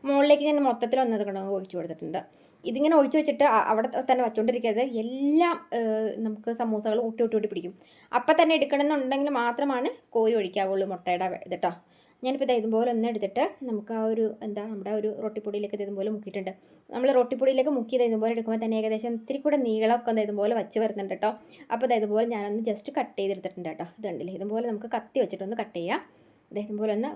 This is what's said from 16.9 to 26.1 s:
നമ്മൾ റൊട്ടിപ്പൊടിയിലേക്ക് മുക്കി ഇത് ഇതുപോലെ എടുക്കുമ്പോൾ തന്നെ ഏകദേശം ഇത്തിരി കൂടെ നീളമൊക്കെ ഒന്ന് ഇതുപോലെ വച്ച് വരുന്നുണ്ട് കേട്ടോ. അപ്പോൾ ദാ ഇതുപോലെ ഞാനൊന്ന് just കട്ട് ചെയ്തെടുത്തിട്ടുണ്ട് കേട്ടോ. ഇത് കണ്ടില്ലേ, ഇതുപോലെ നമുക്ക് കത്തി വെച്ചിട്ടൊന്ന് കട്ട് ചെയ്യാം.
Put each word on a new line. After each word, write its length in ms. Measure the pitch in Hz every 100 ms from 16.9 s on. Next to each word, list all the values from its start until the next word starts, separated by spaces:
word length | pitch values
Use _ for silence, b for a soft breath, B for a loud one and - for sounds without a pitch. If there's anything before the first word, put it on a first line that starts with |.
നമ്മൾ 200 | 233 262 254
റൊട്ടിപ്പൊടിയിലേക്ക് 540 | 240 - 262 262 262 277
മുക്കി 180 | 226 254
ഇത് 60 | 240
ഇതുപോലെ 220 | 220 220 226
എടുക്കുമ്പോൾ 240 | 220 220
തന്നെ 140 | 226 220
ഏകദേശം 380 | 220 220 233 226
ഇത്തിരി 220 | 226 277
കൂടെ 140 | 294 294 240
നീളമൊക്കെ 440 | 220 220 233 233
ഒന്ന് 120 | 220 208
ഇതുപോലെ 260 | 208 208 226
വച്ച് 200 | 190 220
വരുന്നുണ്ട് 300 | 220 208 196
കേട്ടോ. 160 | 190 - 220 B B B
അപ്പോൾ 120 | 233 254
ദാ 80 | 240
ഇതുപോലെ 240 | 208 214 233
ഞാനൊന്ന് 300 | 220 202 208 226
just 180 | 208 - 285
കട്ട് 200 | 262 -
ചെയ്തെടുത്തിട്ടുണ്ട് 500 | 196 190 180 185 170
കേട്ടോ. 180 | 156 165 -
ഇത് 100 | 208
കണ്ടില്ലേ, 240 | 170 180 190
ഇതുപോലെ 260 | 202 220 240
നമുക്ക് 180 | 214 226 233
കത്തി 240 | 226 277
വെച്ചിട്ടൊന്ന് 340 | 202 - 196 220
കട്ട് 160 | 214 175
ചെയ്യാം. 220 | 170 294 -